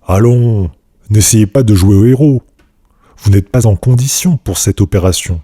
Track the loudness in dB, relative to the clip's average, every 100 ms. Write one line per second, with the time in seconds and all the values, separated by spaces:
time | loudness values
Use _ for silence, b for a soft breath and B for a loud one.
0 | -2 0 2 2 0 -2 -4 -8 _ _
1 | _ 0 2 0 0 0 0 2 2 2
2 | 2 2 2 0 -6 _ _ _ _ b
3 | b b 0 0 0 -2 0 0 0 0
4 | -2 -4 -2 -4 -4 -6 -4 -2 -2 0
5 | -2 -4 -6 -10